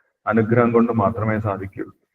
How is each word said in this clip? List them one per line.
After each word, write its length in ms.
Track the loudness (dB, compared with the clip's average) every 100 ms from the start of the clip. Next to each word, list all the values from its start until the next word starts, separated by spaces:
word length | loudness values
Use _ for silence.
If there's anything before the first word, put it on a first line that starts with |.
| _ _ -2
അനുഗ്രഹം 440 | 0 2 2 4
കൊണ്ട് 200 | 4 2
മാത്രമേ 480 | 2 0 -2 -4 -2
സാധിക്കൂ. 520 | -4 -6 -8 -12 -16 -16 _